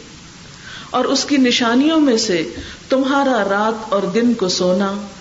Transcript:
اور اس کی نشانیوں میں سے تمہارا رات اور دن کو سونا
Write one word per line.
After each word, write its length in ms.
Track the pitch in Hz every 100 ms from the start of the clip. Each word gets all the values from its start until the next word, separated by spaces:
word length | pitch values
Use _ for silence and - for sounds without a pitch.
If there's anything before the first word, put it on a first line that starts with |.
| - - - - - - - - -
اور 140 | 247
اس 200 | 254 269
کی 120 | - 285
نشانیوں 640 | 247 240 240 240 302 320
میں 160 | 285 226
سے 320 | 202 175 - - - - -
تمہارا 560 | 269 269 277 262 240 196
رات 440 | 196 220 226 -
اور 100 | 202
دن 320 | 190 202 240
کو 140 | 226 185
سونا 440 | - 180 190 196 202 - -